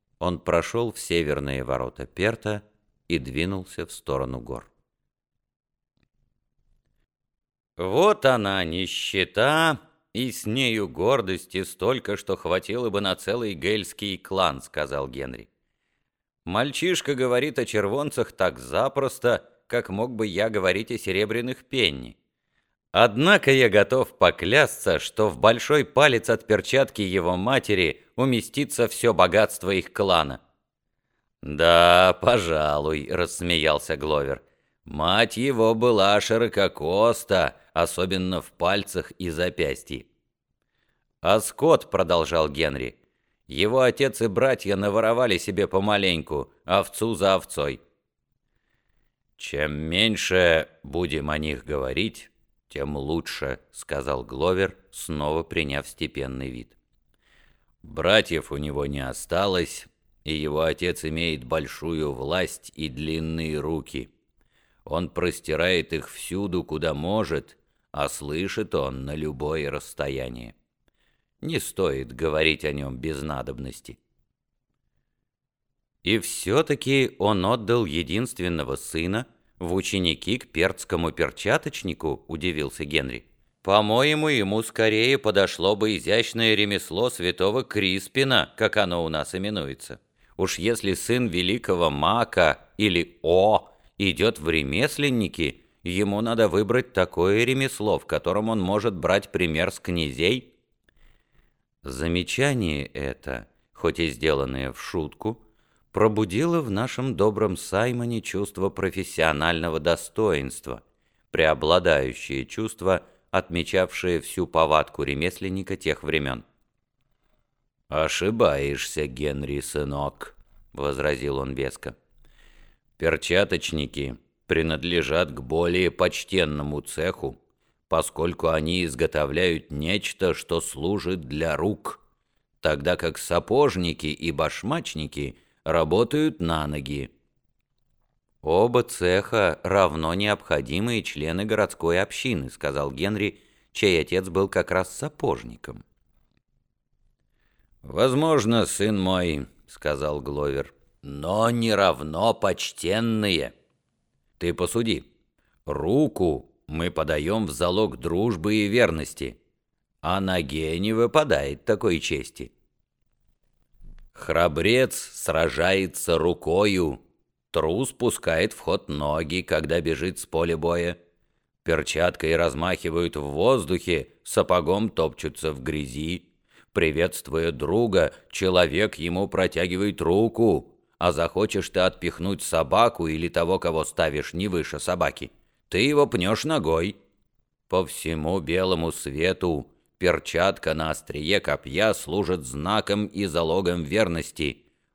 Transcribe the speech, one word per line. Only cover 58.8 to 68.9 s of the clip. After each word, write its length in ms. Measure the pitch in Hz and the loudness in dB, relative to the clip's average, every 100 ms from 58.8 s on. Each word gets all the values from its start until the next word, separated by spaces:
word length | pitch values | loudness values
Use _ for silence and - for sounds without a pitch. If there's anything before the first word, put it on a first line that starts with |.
| 71 | -4
не 200 | 71 65 | -4 -6
осталось, 800 | 64 - 85 101 92 - - - _ _ _ 73 | -10 -4 0 0 0 -2 -6 -18 _ _ _ -8
и 80 | |
его 300 | 78 76 73 | -4 -2 0
отец 420 | 80 76 90 - 80 | 0 0 -4 -4 -6
имеет 380 | 80 85 76 | -4 -2 -4
большую 680 | 62 80 71 - 80 80 76 | -4 -4 -4 -8 -6 -4 -4
власть 600 | 62 69 87 90 - - - | -4 -4 -2 -2 -6 -16 -10
и 140 | 78 | -10
длинные 680 | 64 78 80 80 80 80 76 | -6 -6 -4 -4 -4 -4 -4
руки. 500 | 73 80 69 69 58 _ _ _ _ _ _ _ | -4 -6 -6 -10 -12 _ _ _ _ _ _ _
Он 260 | - 82 85 | -6 -4 -4
простирает 840 | - 85 - - 78 87 90 - | -2 -2 -2 -2 0 2 2 0
их 160 | 80 - | -4 -8
всюду, 540 | - - 90 101 87 | -12 -8 -4 -2 -4
куда 300 | - 76 80 | -4 -2 -2
может, 640 | 71 80 107 92 78 - _ _ _ _ | -2 -2 -2 0 -4 -6 _ _ _ _
а 180 | 73 71 | -6 -4
слышит 680 | - 71 78 95 - 104 80 | -4 -6 -4 -4 -6 -4 -2
он 300 | 67 | -2